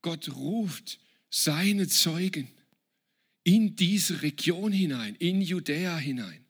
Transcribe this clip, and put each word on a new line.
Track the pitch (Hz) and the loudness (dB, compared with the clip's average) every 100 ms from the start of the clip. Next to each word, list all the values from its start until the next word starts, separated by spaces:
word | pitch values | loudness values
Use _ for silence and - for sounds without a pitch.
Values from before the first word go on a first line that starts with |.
Gott | 175 165 - | -6 -6 -10
ruft | 131 139 226 202 - - - _ _ _ | -6 -4 -2 -2 -6 -12 -16 _ _ _
seine | - 165 151 196 202 185 | 0 0 2 2 2 2
Zeugen | - 170 160 185 156 127 _ _ _ _ _ _ _ _ _ | 4 2 2 -2 -2 -8 _ _ _ _ _ _ _ _ _
in | 175 208 214 - | 4 6 4 2
diese | 175 202 - - | 0 2 0 -2
Region | 147 - 170 175 208 | -4 0 -2 0 0
hinein, | 196 175 127 110 107 | 2 0 -2 -6 -2
in | 170 190 | 0 2
Judäa | 180 180 - 147 180 165 | 0 -2 -2 -2 -2 -4
hinein. | 139 127 98 78 | -4 -4 -8 -14